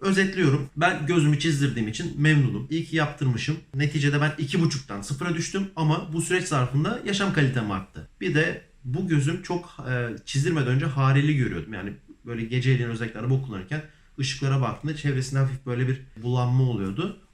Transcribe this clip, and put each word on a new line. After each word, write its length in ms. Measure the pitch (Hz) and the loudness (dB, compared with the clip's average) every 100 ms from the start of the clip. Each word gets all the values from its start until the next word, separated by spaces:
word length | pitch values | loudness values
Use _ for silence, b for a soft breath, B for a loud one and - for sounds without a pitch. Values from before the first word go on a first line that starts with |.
özetliyorum. 680 | 196 190 190 190 151 135 - 147 | 0 2 2 2 4 2 0 0
Ben 300 | 175 185 151 | 0 2 2
gözümü 320 | 175 151 147 | 4 4 4
çizdirdiğim 500 | 160 143 139 117 107 | 2 2 0 0 -4
için 320 | 107 170 143 | -4 -6 2
memnunum. 460 | 151 147 123 98 131 | 4 6 4 0 -4
İyi 140 | 160 | -4
ki 120 | 165 160 | -2 0
yaptırmışım. 600 | 147 - 135 113 - 156 - | 0 0 0 0 -2 -4 -6
Neticede 460 | 135 143 156 139 143 | -2 0 2 2 2
ben 120 | 151 151 | 2 0
iki 220 | 151 185 | -2 2
buçuktan 420 | 160 - - 101 | 2 0 -6 -8
sıfıra 320 | - 135 175 | -6 -4 -2
düştüm 340 | 165 165 196 196 - | -2 -2 -4 -4 0
ama 360 | 156 170 185 | 2 2 -2
bu 100 | 165 | -4
süreç 220 | 165 180 | 0 -2
zarfında 580 | 185 143 123 139 180 240 208 | 0 0 0 0 0 -2 -2
yaşam 260 | 196 196 | -2 0
kalitem 380 | 156 135 127 104 | 2 2 2 -2
arttı. 380 | 95 95 - - - | -4 -6 -14 -16 -6
Bir 140 | 175 | 0
de 280 | 147 - - - _ | 2 0 -2 -12 _
bu 240 | 127 147 190 | -6 -4 2
gözüm 340 | 151 135 180 | 2 2 -2
çok, 340 | - 180 - - 127 | -2 -4 -6 -10 -4
e, 180 | 123 120 110 | -2 -4 -6
çizdirmeden 440 | - 139 160 160 123 | -4 0 2 2 2
önce 180 | 131 160 | 2 0
hareli 500 | 139 135 139 151 147 | 2 4 4 4 2
görüyordum. 380 | 110 87 92 | 0 -2 -8
Yani 180 | 104 98 98 - - - | -8 -8 -10 -16 -18 -10
böyle 180 | 117 | -8
geceleyin 460 | 113 127 127 123 120 | -4 0 2 2 0
özellikle 300 | 113 113 110 | -4 -6 -4
araba 220 | 120 131 | 0 0
kullanırken 400 | - 98 92 151 B B B - | -2 -8 -6 -8 B B B -6
ışıklara 420 | 135 - 139 135 | -6 -2 0 0
baktığımda 360 | 117 113 151 151 | 0 -2 -6 -4
çevresinde 440 | 147 131 123 135 | -2 -2 0 0
hafif 260 | 131 - - | 0 -2 -4
böyle 220 | 120 127 | -2 0
bir 140 | 131 - 110 | -2 -8 -8
bulanma 420 | 120 127 123 127 | -2 0 4 4
oluyordu. 560 | 131 110 95 101 190 - _ | 4 2 -2 -2 -4 -6 _